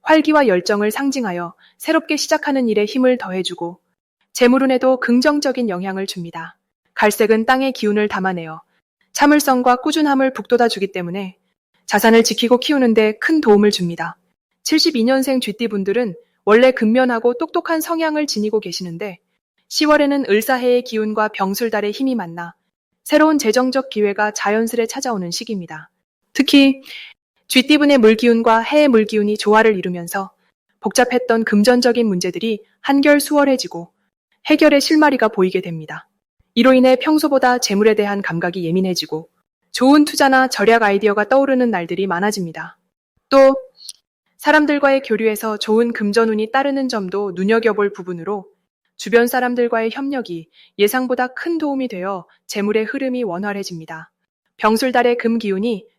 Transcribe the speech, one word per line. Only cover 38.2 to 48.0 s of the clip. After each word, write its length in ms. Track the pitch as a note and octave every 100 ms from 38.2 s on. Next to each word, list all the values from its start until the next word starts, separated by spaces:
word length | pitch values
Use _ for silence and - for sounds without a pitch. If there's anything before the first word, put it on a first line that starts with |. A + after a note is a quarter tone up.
감각이 420 | - E3+ F3 F#3
예민해지고 640 | E3 F#3 F#3+ F3 D#3 D#3 D#3+ _ _ _ _
좋은 340 | - B3+ D4+ D4
투자나 420 | D4+ C#4 C4 C4
절약 360 | - G3+ A#3
아이디어가 440 | G#3 G3+ G#3+ G3+ G#3
떠오르는 420 | C4+ C#4 B3+ B3
날들이 380 | F#3+ E3+ F3+ G3
많아집니다. 680 | F3 G#3 G#3 E3+ D#3+ E3 _ _ _ _ _ _
또 260 | C4+ C4+ C4+ - _ - - _ _ _ _
사람들과의 640 | D4 D4+ D4+ C#4+ C#4 C4+
교류에서 560 | C4+ G#3+ A3 G#3 A3 G#3+
좋은 340 | - G#3+ A#3
금전운이 600 | A#3 G#3 G#3+ A3+ G#3+ A3
따르는 360 | C4+ C#4 C#4 C4
점도 440 | A#3 F#3 G3 G3+ F3
눈여겨볼 560 | F#3+ A3+ A3 G#3 G3+
부분으로 520 | G3+